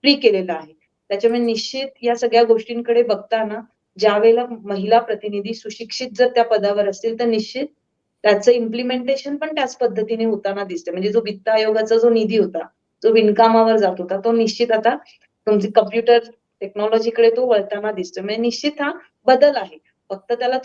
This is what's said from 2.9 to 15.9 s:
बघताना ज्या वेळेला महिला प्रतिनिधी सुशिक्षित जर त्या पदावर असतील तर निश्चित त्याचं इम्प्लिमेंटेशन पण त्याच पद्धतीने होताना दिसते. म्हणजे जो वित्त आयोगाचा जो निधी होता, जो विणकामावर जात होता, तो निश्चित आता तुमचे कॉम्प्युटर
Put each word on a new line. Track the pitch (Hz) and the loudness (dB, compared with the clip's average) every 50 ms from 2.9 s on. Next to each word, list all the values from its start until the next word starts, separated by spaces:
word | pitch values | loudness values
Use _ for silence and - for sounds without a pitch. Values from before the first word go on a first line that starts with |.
| 233 240 240 | 2 2 2
बघताना | 226 202 190 - - 226 220 220 208 214 226 226 _ _ _ _ _ _ 190 | 2 -2 -4 -4 -4 -4 -2 -2 -4 -6 -10 -12 _ _ _ _ _ _ 0
ज्या | 208 214 208 | 0 2 2
वेळेला | 214 220 226 226 240 240 240 240 220 190 | 4 4 4 4 4 0 -4 -8 -12 -10
महिला | 202 196 196 190 208 226 233 | -8 -6 -4 0 2 2 2
प्रतिनिधी | 233 - 214 208 - 214 202 202 196 220 226 | 2 0 -4 -6 -6 -8 -6 -6 -6 -8 -8
सुशिक्षित | 220 - 214 220 - 233 220 - - 254 254 - | -10 -12 -14 -14 -14 -14 -12 -10 -10 -10 -6 0
जर | 240 247 | 0 0
त्या | 247 - 240 233 | 2 2 2 2
पदावर | 233 226 208 202 202 202 208 208 196 | 2 0 0 0 0 0 0 -2 -2
असतील | 196 - - 226 226 226 | -4 -4 -4 -6 -4 -2
तर | 247 | -2
निश्चित | 233 226 214 214 - - 254 294 - _ _ _ _ _ _ _ _ _ _ - | 0 0 -2 -4 -6 -8 -8 -8 -8 _ _ _ _ _ _ _ _ _ _ 2
त्याचं | 208 202 202 202 247 | 2 2 4 4 2
इम्प्लिमेंटेशन | 240 240 226 226 220 240 247 254 254 247 240 254 269 269 - 285 285 | 2 2 0 -4 -4 -6 -4 -4 -4 -4 -2 -2 -4 -4 -4 -8 -8
पण | 294 311 311 311 | -6 -6 -6 -4
त्याच | 302 269 247 - | -4 -4 -4 -2
पद्धतीने | - 247 226 190 208 214 - 226 220 226 | -2 -2 -2 -2 -2 -4 -4 -4 -2 -2
होताना | 226 208 202 - 196 196 202 202 | -2 -2 -2 -4 -6 -6 -6 -6
दिसते. | 185 180 170 - 175 | -8 -8 -10 -8 -8
म्हणजे | 175 185 190 214 | -6 -4 -2 -2
जो | 208 233 | 0 -2
वित्त | 214 208 208 - - 220 | -2 -2 -6 -6 -2 0
आयोगाचा | 220 220 220 214 214 220 220 220 226 | 0 2 2 2 0 0 0 2 2
जो | 226 226 240 | 4 4 4
निधी | 226 226 214 - 226 | 4 2 0 0 2
होता, | 220 185 - - 113 - - _ _ _ _ _ _ - | 0 0 0 -2 -8 -10 -12 _ _ _ _ _ _ 2
जो | 226 | 2
विणकामावर | 220 226 220 208 202 233 226 226 226 226 220 226 220 | 4 4 4 4 4 4 4 6 6 4 4 4 4
जात | 214 202 180 180 - | 2 2 0 -2 -4
होता, | 180 - 190 | -6 -6 -6
तो | 196 196 233 | -4 -2 0
निश्चित | 233 233 226 220 - - 233 233 | 0 0 0 0 -2 -2 -2 0
आता | 220 220 220 233 285 302 - _ _ _ _ _ _ _ _ | 0 0 0 0 -2 -2 -6 _ _ _ _ _ _ _ _
तुमचे | 214 214 202 190 202 | 0 0 0 0 0
कॉम्प्युटर | - 226 196 190 | 2 2 2 2